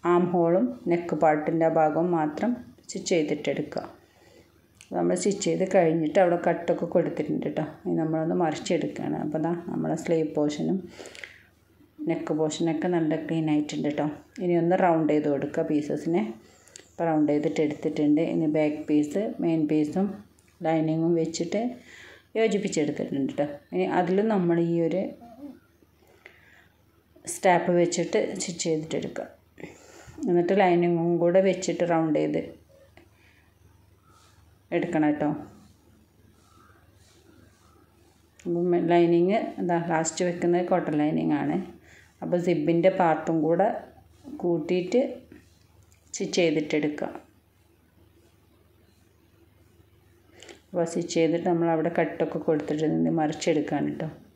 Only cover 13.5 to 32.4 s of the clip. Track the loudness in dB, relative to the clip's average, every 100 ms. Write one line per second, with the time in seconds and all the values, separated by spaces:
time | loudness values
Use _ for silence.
13.5 | 0 0 -4 -4 -2 -4 -4 -16 -6 0
14.5 | 2 4 4 4 4 4 2 2 0 -2
15.5 | -2 0 -2 -2 -4 0 0 -2 -8 -18
16.5 | -20 -20 -20 -20 -4 0 2 2 2 0
17.5 | 0 -2 0 -4 0 2 4 2 0 0
18.5 | 2 0 0 0 0 2 -2 -4 -2 0
19.5 | 0 2 2 0 0 -2 -4 -16 _ _
20.5 | _ -2 0 2 0 2 2 0 -4 -4
21.5 | -4 -4 -8 -20 -20 -20 -20 _ 0 0
22.5 | 0 -2 -2 -2 -2 -4 -2 -4 -2 -4
23.5 | -6 _ -4 0 0 2 2 2 2 2
24.5 | 2 2 0 0 -2 -4 -8 -20 -18 -18
25.5 | -18 _ _ _ _ _ _ -20 -20 _
26.5 | -20 _ _ _ _ _ -20 -14 0 4
27.5 | 4 4 4 4 2 0 0 -2 -4 -8
28.5 | -6 -2 -2 -2 -6 -6 -10 -12 -14 _
29.5 | _ -20 -18 -20 -20 -20 -8 0 2 2
30.5 | 4 4 4 4 2 2 2 4 4 4
31.5 | 0 -2 -2 0 2 2 0 0 -2